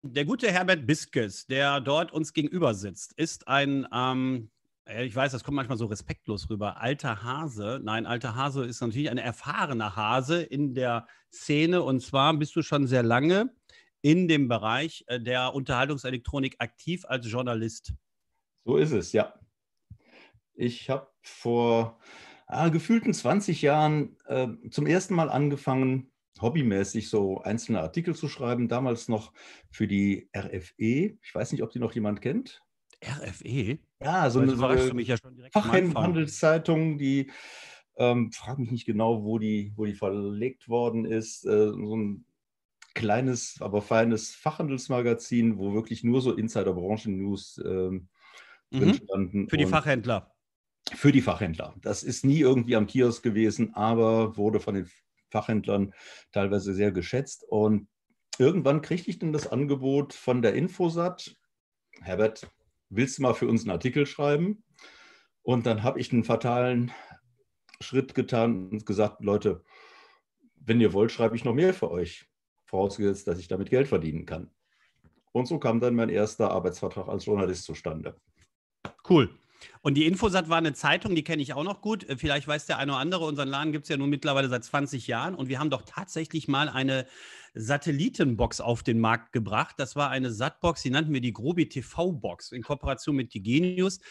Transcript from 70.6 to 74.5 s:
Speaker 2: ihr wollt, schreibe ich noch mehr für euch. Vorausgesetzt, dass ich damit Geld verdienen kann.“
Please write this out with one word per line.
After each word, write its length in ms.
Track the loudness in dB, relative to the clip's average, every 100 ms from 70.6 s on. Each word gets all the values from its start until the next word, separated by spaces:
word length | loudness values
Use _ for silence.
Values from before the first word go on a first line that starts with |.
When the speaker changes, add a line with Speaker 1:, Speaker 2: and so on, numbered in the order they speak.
| 2 4
Speaker 2:
ihr 140 | 6
wollt, 180 | 4 2
schreibe 240 | 2 0 0
ich 80 |
noch 100 | -2
mehr 200 | 2 2
für 160 | 2 -4
euch. 360 | -2 -6 -8 _ _ _ _
Vorausgesetzt, 600 | _ -2 -2 0 0 0 -4
dass 120 | -6
ich 100 | -4
damit 200 | -6 2
Geld 200 | 2 4
verdienen 360 | 0 0 -6
kann.“ 260 | -8 -10 -10